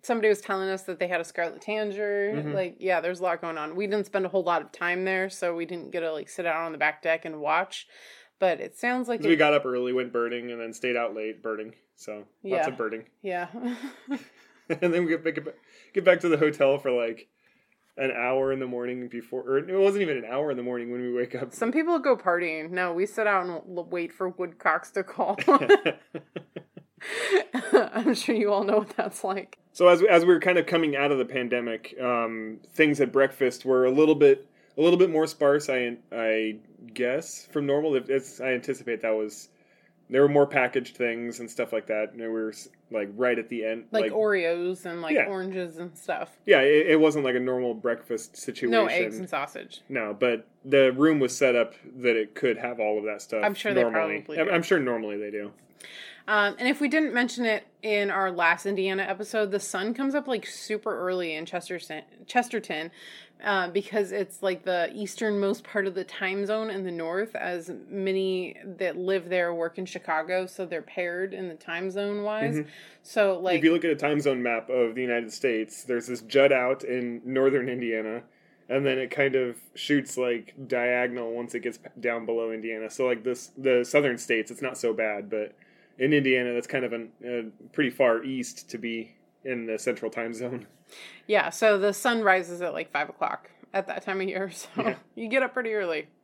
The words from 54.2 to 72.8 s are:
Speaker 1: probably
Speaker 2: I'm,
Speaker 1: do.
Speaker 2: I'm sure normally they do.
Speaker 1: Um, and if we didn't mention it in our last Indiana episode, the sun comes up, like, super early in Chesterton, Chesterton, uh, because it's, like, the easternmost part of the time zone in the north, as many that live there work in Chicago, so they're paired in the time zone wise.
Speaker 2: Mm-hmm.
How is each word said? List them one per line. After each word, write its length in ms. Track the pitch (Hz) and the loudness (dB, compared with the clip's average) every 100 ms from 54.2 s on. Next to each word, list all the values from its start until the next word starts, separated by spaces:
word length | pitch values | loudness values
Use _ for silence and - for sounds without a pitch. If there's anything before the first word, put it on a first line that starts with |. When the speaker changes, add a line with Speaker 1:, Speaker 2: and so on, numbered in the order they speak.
Speaker 1:
probably 180 | - 156 | -6 -2
Speaker 2:
I'm, 60 | 165 | 2
Speaker 1:
do. 60 | |
Speaker 2:
I'm 100 | 175 | 2
sure 160 | 165 180 | 4 2
normally 360 | 127 117 107 104 | 2 -2 -4 -6
they 140 | 104 | -6
do. 220 | 104 104 - _ _ - - - - - | -8 -10 -14 _ _ -20 -18 -20 -16 0
Speaker 1:
Um, 260 | 208 202 - | 2 2 2
and 100 | 247 | 0
if 120 | 285 | 0
we 80 | 285 | 2
didn't 240 | 311 302 | 2 2
mention 300 | 240 247 247 | 0 0 0
it 220 | 233 214 - _ | -2 -2 -6 _
in 280 | 214 208 202 | -2 0 0
our 200 | 190 190 | 0 0
last 340 | 175 165 170 196 | 2 2 2 0
Indiana 360 | 202 190 190 | -2 -2 -2
episode, 480 | 196 190 214 220 208 | -4 -6 -4 -2 0
the 80 | 196 | -2
sun 360 | - 185 202 | -4 -4 -4
comes 200 | 240 269 | -2 -2
up, 140 | 285 277 | -2 -2
like, 180 | 233 - | -6 -6
super 500 | - - 214 214 143 | -14 -8 -6 -4 -4
early 340 | 180 185 170 | -2 -2 -4
in 100 | 156 | -6
Chesterton, 580 | 165 180 - - - 156 - - - | -6 -8 -8 -12 -10 -14 -14 -20 -2
Chesterton, 640 | 247 240 226 - 156 165 - - - - _ | 0 0 -6 -6 -8 -8 -14 -20 -20 -20 _
uh, 260 | 208 196 175 | -2 0 0
because 420 | 180 196 208 190 | -2 -2 -2 -2
it's, 280 | 196 196 - | -4 -6 -4
like, 220 | 196 185 | -4 -2
the 260 | 185 180 165 | -2 0 -2
easternmost 720 | - 202 - 220 202 196 - | -4 -10 -4 -2 0 0 -2
part 240 | - 208 196 | -4 -4 -2
of 60 | |
the 100 | 180 | -4
time 420 | 180 - 190 190 202 | -10 -6 -4 -4 -2
zone 240 | 220 220 | -4 -4
in 140 | 196 | -6
the 60 | 185 | -6
north, 420 | 170 165 180 226 | -6 -4 -4 -6
as 380 | - 180 175 165 123 - | -6 -6 -6 -8 -14 -10
many 640 | 196 190 190 190 185 180 - | -4 -2 0 0 -2 -6 -10
that 320 | 196 175 180 165 | -16 -4 -4 -2
live 320 | 185 196 175 | -2 -2 0
there 240 | 180 175 | -2 0
work 240 | 170 165 170 | -2 -4 -6
in 80 | 185 | -10
Chicago, 600 | 180 - 160 160 185 185 | -10 -4 -4 0 -4 -4
so 200 | - 180 | -8 -8
they're 160 | 165 | -8
paired 520 | - - 175 175 190 | -8 -6 -4 -4 -6
in 140 | 190 185 | -6 -10
the 60 | 160 | -10
time 340 | - 170 190 | -10 -6 -6
zone 320 | 185 202 208 | -4 -4 -4
wise. 340 | 208 214 - 151 | -4 -2 -2 -2
Speaker 2:
Mm-hmm. 120 | 147 - | -6 -14